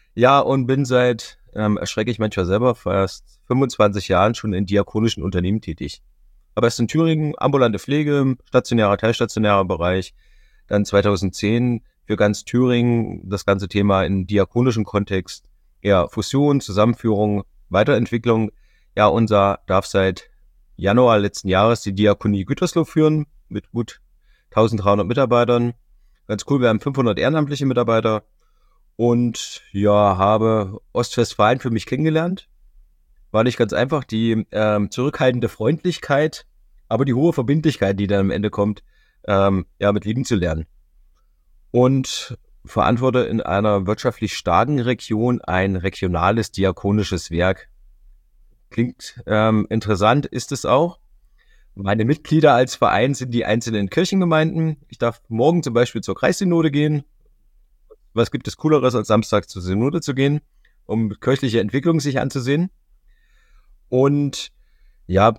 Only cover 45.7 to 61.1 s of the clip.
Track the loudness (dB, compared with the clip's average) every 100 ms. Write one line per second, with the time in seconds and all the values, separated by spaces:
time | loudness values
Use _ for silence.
45.7 | 0 -4 -4 -2 0 2 0 -2 -2 -2
46.7 | 0 0 0 0 -4 -4 -2 0 -2 -6
47.7 | _ -20 _ -20 -20 _ _ _ _ _
48.7 | -4 -4 -4 -20 -16 -4 0 2 0 0
49.7 | -4 -2 0 2 2 0 -8 -8 -8 0
50.7 | 0 0 -6 _ _ _ _ _ _ _
51.7 | -10 -4 0 0 -2 0 4 6 4 2
52.7 | 0 0 2 0 -2 -4 -4 -2 -2 -2
53.7 | -4 -2 -2 0 0 0 2 0 -2 -4
54.7 | -6 -12 -6 -4 -4 -8 0 2 2 0
55.7 | 0 0 -2 -8 -4 -2 0 0 2 0
56.7 | 0 0 -2 -6 _ _ _ _ _ _
57.7 | _ _ -20 _ -4 -2 -4 -10 -6 2
58.7 | 2 2 0 0 0 2 -2 -4 -10 -4
59.7 | -2 -2 -2 -4 -2 0 0 -6 _ _
60.7 | _ -8 -4 -4